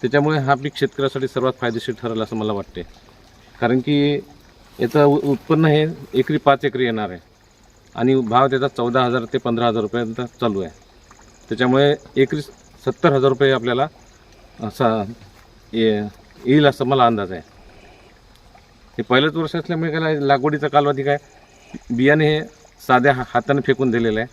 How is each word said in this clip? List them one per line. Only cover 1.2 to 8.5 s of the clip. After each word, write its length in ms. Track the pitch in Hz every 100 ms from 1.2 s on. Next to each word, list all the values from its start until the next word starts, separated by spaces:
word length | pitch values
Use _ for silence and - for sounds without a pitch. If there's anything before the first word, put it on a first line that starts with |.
| 131
सर्वात 260 | - 127 127
फायदेशीर 340 | 120 117 - 113
ठरेल 180 | 117 110
असं 140 | 107 113
मला 180 | 107
वाटते. 280 | 101 95 - 87 - - - - - - -
कारण 180 | 113 127
की 360 | 123 143 143 143 - - - _ - -
याचं 260 | 120 151 147
उ-, 160 | 143
उत्पन्न 420 | 143 135 - 156 160
हे 220 | 147 156 165 139
एकरी 240 | 127 131 151
पाच 280 | - 139 143
एकरी 180 | 123
येणार 260 | 127 110 104
आहे 100 | 90 _ _ _ _ _ _ _ -
आणि 200 | 123 131
भाव 320 | 117 120
त्याचा 200 | 135